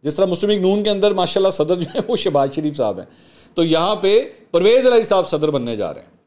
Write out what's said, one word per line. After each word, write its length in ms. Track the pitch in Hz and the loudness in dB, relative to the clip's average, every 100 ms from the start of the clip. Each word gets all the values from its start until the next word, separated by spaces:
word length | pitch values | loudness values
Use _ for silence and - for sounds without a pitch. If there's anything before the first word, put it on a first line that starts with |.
जिस 120 | 143 151 | -6 -2
तरह 100 | 190 | -2
मुस्लिम 240 | 175 202 | 0 -2
लीग 120 | 208 | 0
नून 200 | 185 202 | 0 0
के 80 | 208 | 0
अंदर 240 | 202 208 | 0 0
माशाल्लाह 360 | 190 175 196 190 | 0 -2 0 0
सदर 240 | 185 151 | 0 -2
जो 120 | 180 170 | 0 -2
है 60 | - | -6
वो 160 | - 240 | -4 -2
शहबाज 360 | 190 143 135 | 0 0 0
शरीफ 220 | 135 151 | -2 -6
साहब 240 | 143 113 95 | -2 -4 -4
हैं, 100 | - _ - - - - | -12 _ -20 -20 -12 -2
तो 60 | |
यहाँ 340 | 165 160 175 214 | 0 2 0 0
पे 240 | 190 208 269 - _ | 2 2 0 -12 _
परवेज 340 | 170 190 247 254 | 2 4 4 6
इलाही 180 | 233 | 4
साहब 200 | 226 196 | 2 0
सदर 260 | 175 156 151 | 0 -2 -2
बनने 260 | 143 120 110 | -2 -4 -4
जा 140 | 90 | -6
रहे 100 | 69 | -8
हैं। 100 | - _ | -18 _